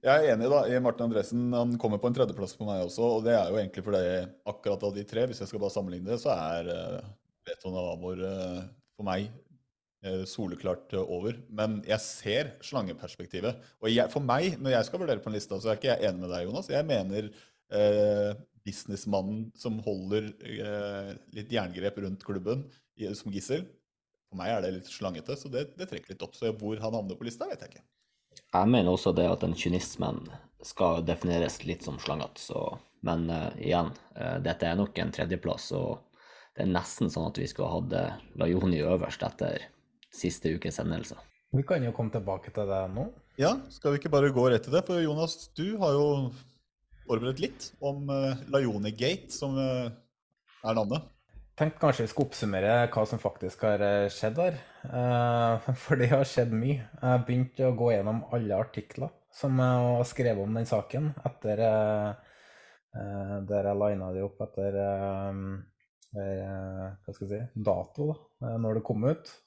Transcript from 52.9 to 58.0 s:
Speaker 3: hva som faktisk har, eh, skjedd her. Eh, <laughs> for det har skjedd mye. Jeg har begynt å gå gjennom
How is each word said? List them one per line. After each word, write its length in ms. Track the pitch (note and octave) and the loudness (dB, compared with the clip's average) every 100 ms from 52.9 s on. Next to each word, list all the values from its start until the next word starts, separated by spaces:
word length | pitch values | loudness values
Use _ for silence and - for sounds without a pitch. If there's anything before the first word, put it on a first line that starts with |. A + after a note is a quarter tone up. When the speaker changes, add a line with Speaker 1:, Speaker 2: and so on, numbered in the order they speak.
Speaker 3:
hva 160 | - A2 | 2 0
som 120 | A2+ | 0
faktisk 440 | G2+ - F#2 - | -2 -4 -8 0
har, 180 | A2 G#2 | 2 4
eh, 260 | G2+ G2+ G2+ | 4 4 2
skjedd 280 | - A2 B2 | 0 -2 2
her. 220 | F3+ D3+ - - | 0 0 -12 -16
Eh, 880 | C3 B2+ B2 A#2+ A#2+ A#2+ A#2 A2+ - | -6 0 2 4 4 4 4 2 0
<laughs> 0 | |
for 220 | B2+ - C#3 | -2 2 4
det 120 | A#2+ | 6
har 140 | C3 | 6
skjedd 280 | C3 - A#2+ | 4 2 2
mye. 240 | A2 B2+ C#3+ | 2 2 0
Jeg 220 | A2+ - | -4 -4
har 240 | B2+ B2 B2 | 4 4 4
begynt 300 | B2 B2+ - | 2 2 2
å 200 | C3 A#2 | 2 4
gå 120 | A#2+ | 4
gjennom 280 | G#2+ | 4